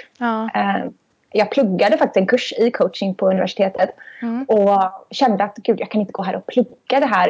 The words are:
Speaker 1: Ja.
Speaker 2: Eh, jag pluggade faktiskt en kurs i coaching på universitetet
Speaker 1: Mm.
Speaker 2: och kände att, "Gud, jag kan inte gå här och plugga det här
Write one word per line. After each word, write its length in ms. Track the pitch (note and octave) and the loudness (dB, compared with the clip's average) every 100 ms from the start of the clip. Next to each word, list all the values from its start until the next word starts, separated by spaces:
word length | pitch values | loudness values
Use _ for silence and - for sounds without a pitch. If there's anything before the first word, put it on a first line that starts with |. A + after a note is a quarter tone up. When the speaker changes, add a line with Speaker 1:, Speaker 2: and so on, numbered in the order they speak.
| - - | -12 -6
Speaker 1:
Ja. 320 | A#3+ A3 A3+ G#3 | -4 -2 -4 -2
Speaker 2:
Eh, 300 | G3+ G3 - - _ _ _ | -2 -2 -4 -12 _ _ _
jag 200 | G#3 G#3 | 0 2
pluggade 460 | - G#3+ F3+ G3+ A3+ | 2 2 4 2 4
faktiskt 200 | - - | 2 2
en 100 | F#3+ | 2
kurs 260 | B3 - - | -2 -4 0
i 140 | A#3 | 0
coaching 440 | - F3 - G3 F#3 | 2 -2 -2 -6 -2
på 140 | F#3+ | 0
universitetet 600 | F#3+ F#3+ - F#3+ - F#3+ - - - | 0 -2 -2 -2 0 -2 -2 -20 -10
Speaker 1:
Mm. 220 | A#3 A#3 | -6 -6
Speaker 2:
och 360 | C4+ G#3+ G3+ G3 F#3+ F#3+ - | 0 2 4 4 0 -4 -14
kände 320 | - C4 G3 | 0 0 2
att, 120 | G3+ - | -2 -6
"Gud, 240 | - G3+ | -6 -6
jag 100 | G#3 | -2
kan 100 | A3 | -4
inte 100 | G3 | -4
gå 100 | - | -6
här 120 | F#3 F#3+ | -6 -6
och 100 | - | -2
plugga 520 | B3 B3 - - C4 | 0 -2 -4 -2 0
det 60 | C#4+ | 2
här 240 | G3 F3+ | 2 2